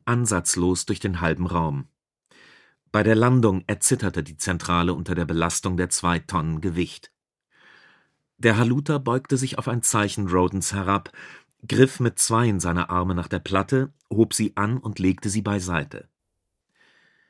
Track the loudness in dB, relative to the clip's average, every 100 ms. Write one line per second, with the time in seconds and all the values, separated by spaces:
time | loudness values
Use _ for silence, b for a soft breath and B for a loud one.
0 | -2 0 0 0 0 0 0 0 -2 -4
1 | -4 -2 0 0 0 0 -2 -4 -8 _
2 | _ _ _ b b b b b b 0
3 | 4 4 6 6 4 2 -2 -2 0 0
4 | 0 -2 -6 -6 -4 -4 0 0 0 -2
5 | -4 -2 -2 0 0 -2 -2 -2 -2 -2
6 | 0 -2 -2 -4 -2 -2 -2 -2 -4 -6
7 | -20 _ _ _ _ b b b b b
8 | b b b 0 2 4 4 2 0 -2
9 | 0 -2 0 -2 -2 -6 -4 -2 0 2
10 | 0 -2 0 2 2 0 -4 -2 0 0
11 | -2 B B B B _ -2 4 4 4
12 | -2 0 2 2 2 2 0 0 0 -2
13 | -2 -2 -2 -6 -2 -2 0 0 -2 -6
14 | -2 2 2 2 -2 -2 -2 -2 -6 -2
15 | 0 0 -2 -4 -2 -2 -2 -4 -4 -10
16 | -20 _ _ _ _ _ _ _ _ _
17 | _ _ _